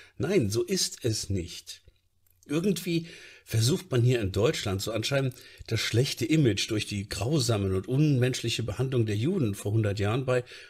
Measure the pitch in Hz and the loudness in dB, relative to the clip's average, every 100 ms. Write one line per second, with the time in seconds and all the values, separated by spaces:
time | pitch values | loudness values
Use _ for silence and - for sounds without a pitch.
0 | - - 143 196 104 113 120 190 - - | -18 -6 0 2 2 0 0 0 -2 -2
1 | 120 110 - 98 85 - - - - _ | -2 -2 -2 -4 -4 -10 -16 -18 -20 _
2 | _ _ _ _ - 151 202 175 180 170 | _ _ _ _ -4 -2 0 -2 0 -2
3 | 165 - - - - 113 117 175 - 127 | -4 -14 -20 -20 -4 0 2 0 0 2
4 | 120 123 98 95 123 160 104 95 104 110 | 4 2 0 2 2 0 -2 -4 -4 -4
5 | 113 139 135 - - - - 113 - 113 | -2 0 -2 -6 -20 -18 -6 -4 0 2
6 | 139 - 120 160 131 95 - 107 - 104 | 0 0 2 4 4 2 -2 -2 -4 -6
7 | 98 - 113 156 120 107 98 95 95 131 | -6 -4 0 0 2 0 0 -2 0 2
8 | 151 131 127 123 117 - 113 95 131 127 | 4 4 2 0 -4 -4 -4 -2 0 2
9 | 110 104 135 196 113 98 104 110 104 98 | 0 0 0 2 0 -2 0 2 2 0
10 | 101 123 127 127 - - - | 0 0 0 0 -2 -14 -18